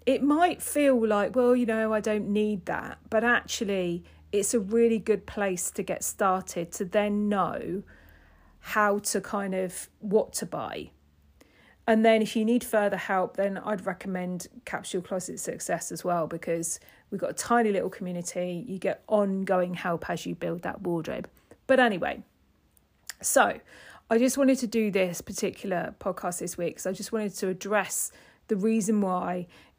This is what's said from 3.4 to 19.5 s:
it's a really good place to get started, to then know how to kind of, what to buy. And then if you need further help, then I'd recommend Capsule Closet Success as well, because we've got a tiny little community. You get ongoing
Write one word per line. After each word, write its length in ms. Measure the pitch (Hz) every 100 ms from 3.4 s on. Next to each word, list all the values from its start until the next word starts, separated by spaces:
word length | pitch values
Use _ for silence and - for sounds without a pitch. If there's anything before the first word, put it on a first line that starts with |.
| - - 202 196 175 175 - - -
it's 200 | 208 196
a 60 | 240
really 400 | 196 233 233 226
good 260 | - 208 -
place 460 | - 202 175 -
to 100 | -
get 220 | 190 -
started, 720 | - - 196 185 185 180 170
to 100 | -
then 460 | 190 208 208 208 208
know 540 | 202 175 - - 185 - - - - _ _ _ _
how 400 | - 220 208 101
to 220 | - 202
kind 340 | 190 202 196 92
of, 320 | 185 - - _
what 340 | 208 208 -
to 120 | - 180
buy. 440 | 151 117 - - _ _ _ _ _ - _ - _ -
And 200 | 220 226
then 160 | 220
if 140 | 214 226
you 100 | 214
need 180 | 240
further 340 | - 220 202 185
help, 400 | - 190 180 -
then 200 | 196 190
I'd 280 | - 208 190
recommend 640 | 180 196 180 180 180 - - -
Capsule 360 | - - 185
Closet 380 | 175 185 175 170
Success 520 | - - - 170 -
as 120 | 170
well, 240 | 180 175 160
because 520 | 165 - 165 165 - - - _
we've 80 | 202
got 120 | -
a 20 |
tiny 400 | - - 240 220
little 160 | 190 170
community. 760 | - 180 175 175 180 180 175 -
You 140 | 190
get 240 | 190 - -
ongoing 680 | 214 202 190 190